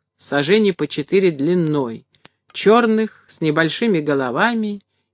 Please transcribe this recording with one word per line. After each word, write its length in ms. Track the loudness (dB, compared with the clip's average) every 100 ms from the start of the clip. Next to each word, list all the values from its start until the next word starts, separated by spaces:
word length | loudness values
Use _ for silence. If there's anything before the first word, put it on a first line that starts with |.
| _ _
сажени 520 | -6 -4 2 2 2
по 160 | 0 -4
четыре 460 | -6 -2 0 0
длиной, 760 | 0 0 0 0 -2 -4 -8 -18 _ -20 _ _
черных, 720 | -2 4 4 4 0 -2 -8 _
с 140 | -4
небольшими 580 | -2 0 0 0 0 0
головами 840 | 0 -2 -2 -2 -2 -2 -6 -8 -14 _ _